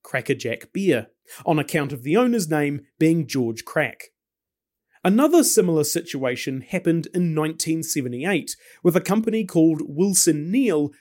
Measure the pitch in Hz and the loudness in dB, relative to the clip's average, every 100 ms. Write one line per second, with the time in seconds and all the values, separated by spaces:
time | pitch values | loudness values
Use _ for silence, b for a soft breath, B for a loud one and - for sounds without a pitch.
0 | - 135 120 123 120 - - 185 196 127 | -8 -6 -4 -4 -4 -8 -8 -2 0 0
1 | 107 _ _ B - 156 143 165 139 139 | -2 _ _ B -2 0 0 -2 -2 -6
2 | 127 185 247 233 160 156 143 143 - - | -2 2 2 0 0 0 0 -4 -8 0
3 | 160 165 135 135 117 113 - - 135 - | 2 2 0 -2 -2 -4 -6 -4 -4 -6
4 | - _ _ _ _ _ _ _ _ _ | -20 _ _ _ _ _ _ _ _ _
5 | 180 214 302 339 - - 180 160 147 175 | 2 4 6 4 4 2 2 2 0 -4
6 | - 139 131 120 - 131 - 185 180 170 | -6 -4 -4 -4 -6 -8 -6 -4 -2 -2
7 | - 180 175 156 156 160 156 160 160 156 | -2 -2 -2 0 -2 -4 -4 -4 -4 -4
8 | 123 123 165 185 - - b b 175 175 | -4 -4 -2 -2 -4 -12 b b 2 2
9 | - 208 226 220 208 175 160 156 165 147 | 2 0 0 -2 0 4 4 2 -4 -2
10 | 202 185 - 151 156 233 247 156 147 b | 0 2 2 0 0 0 2 2 -2 b